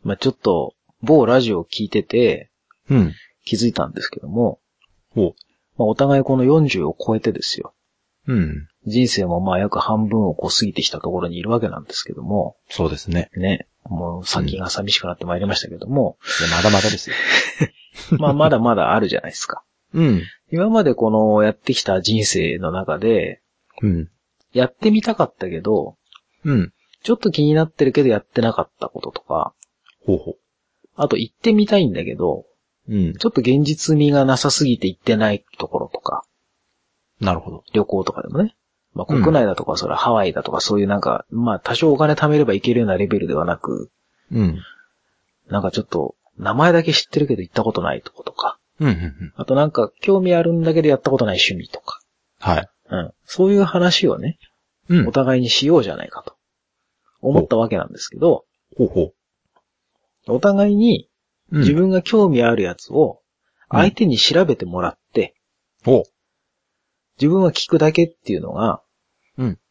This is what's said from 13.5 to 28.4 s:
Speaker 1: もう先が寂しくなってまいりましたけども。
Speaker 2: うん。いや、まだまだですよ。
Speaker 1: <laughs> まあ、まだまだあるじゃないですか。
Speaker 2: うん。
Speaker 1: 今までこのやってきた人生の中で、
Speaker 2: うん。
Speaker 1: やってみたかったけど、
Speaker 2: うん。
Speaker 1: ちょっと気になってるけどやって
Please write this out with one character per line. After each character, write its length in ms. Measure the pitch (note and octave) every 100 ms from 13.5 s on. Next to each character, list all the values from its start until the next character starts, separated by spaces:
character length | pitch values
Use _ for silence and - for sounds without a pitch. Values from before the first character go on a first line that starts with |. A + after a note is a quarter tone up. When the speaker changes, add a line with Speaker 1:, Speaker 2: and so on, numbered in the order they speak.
| F#2+ - _ -
Speaker 1:
も 340 | F2 F2 F2
う 60 | F2+
先 320 | - D2 F#2+
が 120 | F#2+
寂 220 | - G2+
し 80 | -
く 80 | F2+
な 60 |
っ 40 | F2
て 80 | F2
ま 100 | F2
い 40 |
り 60 | G2+
ま 100 | G2
し 60 |
た 60 | -
け 80 | E2+
ど 120 | -
も。 300 | C#3 A#2 - - -
Speaker 2:
う 20 | E2
ん。 20 |
い 40 |
や、 60 | E2
ま 60 |
だ 60 | G2+
ま 120 | G2+
だ 80 | G#2
で 80 | G#2
す 120 | -
よ。 60 | - - - - - D#3
Speaker 1:
<laughs> 500 | _ _ - - D#3+
ま 120 | D3
あ、 40 |
ま 160 | C#3 D#3
だ 100 | C3
ま 160 | A#2 G#2+
だ 180 | E2
あ 60 | G#2
る 100 | G#2
じ 80 | -
ゃ 40 |
な 60 | E2
い 40 |
で 40 | -
す 100 | -
か。 180 | - _ _ _
Speaker 2:
う 80 | D3+
ん。 220 | D#3+ F#2+ F2 - _
Speaker 1:
今 180 | D#3+ G3+
ま 140 | A3+
で 120 | E3 A#2
こ 160 | A2+
の 320 | A2 G#2+ G#2+
や 80 | G#2+
っ 20 |
て 200 | - -
き 100 | C3
た 180 | - F#2+
人 220 | F2+ A2 G#2
生 320 | F#2+ D#2+ F2
の 140 | E2+
中 260 | F2+ F#2+ D2+
で、 440 | G#2+ A2 - - _ _ _ -
Speaker 2:
う 60 | G#2+
ん。 220 | E2+ D#2+ _ _ _ _
Speaker 1:
や 120 | B2 B2
っ 100 | _
て 160 | A3
み 100 | G#3+
た 140 | A3+ G#3+
か 100 | D#3+
っ 100 | _
た 140 | F#2
け 120 | E2
ど、 360 | G2 G#2 C#2+ - _ - _ _ D3+
Speaker 2:
う 80 |
ん。 200 | C3 F2+ _ _ _
Speaker 1:
ち 80 | -
ょ 20 | A#3+
っ 20 |
と 140 | G#3
気 120 | D#3+
に 100 | D3
な 120 | D3+ D#3+
っ 60 |
て 120 | -
る 80 | C3+
け 120 | B2+
ど 60 | C3+
や 100 | G#2
っ 60 | -
て 160 | -